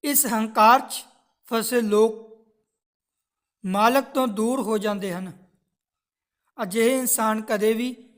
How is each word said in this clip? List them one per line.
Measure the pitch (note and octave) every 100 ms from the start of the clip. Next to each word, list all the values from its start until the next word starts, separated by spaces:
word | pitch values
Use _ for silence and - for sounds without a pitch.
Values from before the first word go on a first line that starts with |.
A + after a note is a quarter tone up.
ਇਸ | C#4+ C#4 B3
ਹੰਕਾਰ | A3+ A3 A3 G#3+ C4
'ਚ | C4 - - _ _ _ -
ਫਸੇ | A3+ - B3
ਲੋਕ | A3 G#3 A3+ G#3+ - - _ _ _ _ _ _ _ _ _ _ _ _
ਮਾਲਕ | F#3+ F#3+ A3+ C4+
ਤੋਂ | C4 C4 B3+
ਦੂਰ | G3+ A3 C4
ਹੋ | G#3 A3
ਜਾਂਦੇ | G#3 G3+ F#3+
ਹਨ। | F3 F#3 - _ _ _ _ _ _ _ _ _ _ _ -
ਅਜਿਹੇ | G#3 A3 A3+ C4
ਇਨਸਾਨ | B3 - A3 A3
ਕਦੇ | A3 G#3+ G#3+
ਵੀ | A3+ B3 B3 -